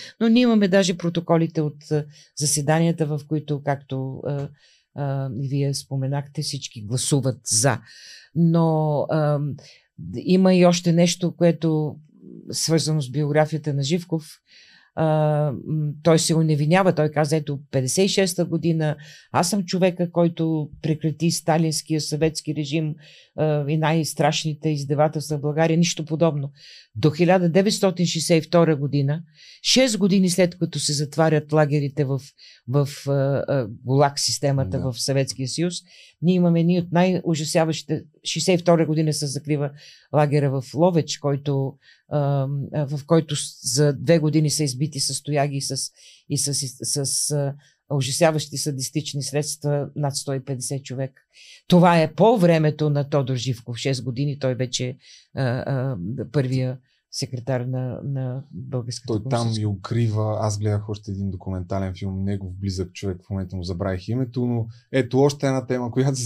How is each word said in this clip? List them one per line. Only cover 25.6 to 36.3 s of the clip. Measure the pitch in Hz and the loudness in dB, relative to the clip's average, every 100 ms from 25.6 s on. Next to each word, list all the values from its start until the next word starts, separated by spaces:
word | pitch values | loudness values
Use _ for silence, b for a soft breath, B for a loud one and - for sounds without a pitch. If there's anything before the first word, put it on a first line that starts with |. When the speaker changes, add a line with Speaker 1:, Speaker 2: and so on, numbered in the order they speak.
| 165 165 | 2 4
Speaker 1:
Нищо | 170 - | 2 0
подобно. | 151 156 165 147 139 B B B B | -6 0 0 0 -6 B B B B
До | 107 151 | 0 0
хиляда | 151 170 185 175 | 4 4 4 4
деветстотин | 175 202 - 196 175 170 | 4 2 2 0 2 0
шейсет | 165 156 165 | -2 2 2
и | - | 4
втора | 170 160 139 | 4 4 2
година, | 143 143 139 160 B B B B | 0 0 0 -2 B B B B
шест | - 247 262 208 | 0 4 4 2
години | 196 196 185 | 4 4 4
след | 180 175 - | 4 2 0
като | 170 147 | -4 -2
се | - | -4
затварят | 147 147 165 160 151 147 | -2 -2 2 2 2 2
лагерите | 156 147 147 139 147 | 2 4 2 -2 -2
в, | 135 139 - _ b b 120 | -2 -2 -6 _ b b -2
в, | 143 139 - 139 | 0 0 -4 -2
а, | |
а, | 139 139 135 - 139 107 - | 0 0 0 0 -2 -2 -8
гулаг | 120 135 143 143 | 0 2 2 0
системата | - - 143 139 110 127 | -4 -2 0 0 -2 -2
Speaker 2:
Да. | 131 | -4
Speaker 1:
в | 117 | -4
Съветския | - 135 135 - 127 | -2 0 -2 -4 -6
съюз, | - 175 175 b b b _ | -4 -4 -6 b b b _
ние | 165 | 2